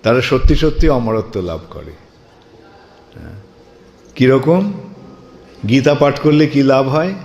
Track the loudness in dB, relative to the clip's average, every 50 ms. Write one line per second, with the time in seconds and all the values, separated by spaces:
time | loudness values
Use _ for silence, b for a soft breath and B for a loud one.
0 | 0 2 0 0 0 0 -2 2 4 4 4 4 2 0 0 2 2 2 2 0
1 | -2 -2 -4 -4 -4 -6 -8 -8 -6 -6 -8 -10 -12 -16 -20 -18 -18 -18 -20 -20
2 | -20 -20 _ _ _ _ _ _ _ -20 -20 -20 -20 -20 -20 -20 -20 -20 -20 -20
3 | -20 _ -20 -20 -20 -20 -20 -20 -20 -20 -20 -20 -20 -20 -20 -20 -20 -20 _ _
4 | _ -20 -2 2 2 4 4 4 2 2 0 0 0 -4 -6 -10 -14 -18 -20 -20
5 | -20 -20 -20 -20 -20 -20 -20 -20 -20 -20 -18 -10 -4 0 0 2 2 2 2 2
6 | 2 0 0 0 0 2 2 2 2 2 2 0 2 2 2 2 0 0 -2 -2
7 | -2 -4 -6 -10